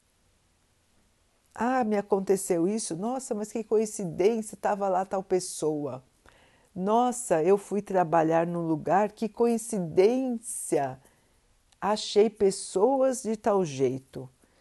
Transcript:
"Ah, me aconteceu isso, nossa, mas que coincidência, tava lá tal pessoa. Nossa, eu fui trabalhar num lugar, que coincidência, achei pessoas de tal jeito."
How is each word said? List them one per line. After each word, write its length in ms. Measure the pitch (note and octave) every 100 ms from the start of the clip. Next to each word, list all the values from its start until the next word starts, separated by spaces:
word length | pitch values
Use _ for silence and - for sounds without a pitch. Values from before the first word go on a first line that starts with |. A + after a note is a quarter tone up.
| _ _ _ _ _ _ _ _ _ _ _ _ _ _ _
"Ah, 300 | - A#3 C4
me 140 | A3 G#3
aconteceu 720 | G#3 G3 F#3+ G3 - F3 F3
isso, 280 | A3 - D#3+
nossa, 380 | A3 B3+ -
mas 180 | G#3+ G#3+
que 120 | A#3
coincidência, 920 | G#3+ G#3+ A3 - F#3 D3+ F#3+ A#3 G#3+ -
tava 320 | G#3 G3+ G3+
lá 160 | F#3 F#3+
tal 180 | G3
pessoa. 800 | F#3+ F#3 F3+ - D#3 D3+ C#3+ B2+ - _ _ _ _ _ _ F3+
Nossa, 640 | F#3+ A3+ B3 A#3+ - E3+
eu 160 | E3 G3+
fui 240 | - G3+
trabalhar 640 | G3 F#3+ E3+ E3 D#3+ E3 E3+
num 220 | E3+ E3
lugar, 440 | D#3 C#3 F3+ G#3
que 140 | - A3
coincidência, 1700 | - A#3 A3+ - G#3+ E3+ D#3+ G3 B3+ C4 A3+ - - - D#3 C3+ C3 _ _ _ _ _ _ _ _
achei 480 | F#3 G#3+ - G#3 A3
pessoas 920 | - G3 F#3+ - F#3+ A3+ C4+ C4 A#3+
de 120 | G#3 A3
tal 300 | A#3 G3+ E3+
jeito." 640 | C3+ C3 C3 - C#3 C3 _ _ _